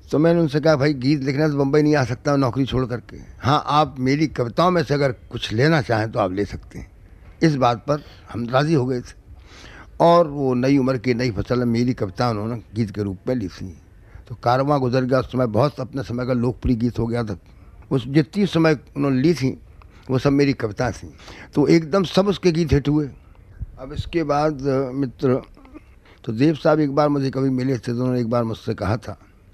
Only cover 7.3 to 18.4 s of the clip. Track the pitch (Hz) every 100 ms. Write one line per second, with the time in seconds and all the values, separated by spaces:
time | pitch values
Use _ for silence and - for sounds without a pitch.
7.3 | - 165 143 123 117 - 151 - - -
8.3 | - 117 131 147 160 123 127 123 - -
9.3 | - - - - - - - 165 170 165
10.3 | 143 135 123 131 143 127 131 127 117 127
11.3 | 98 98 123 120 117 123 123 104 - 123
12.3 | 107 110 117 - 110 107 95 101 95 -
13.3 | 127 95 - 95 - - - - - -
14.3 | 117 120 127 139 143 127 131 127 131 -
15.3 | 123 123 104 143 - 127 135 127 120 123
16.3 | 127 120 - 127 117 120 110 117 120 110
17.3 | 95 - - - - - 139 120 139 147
18.3 | 202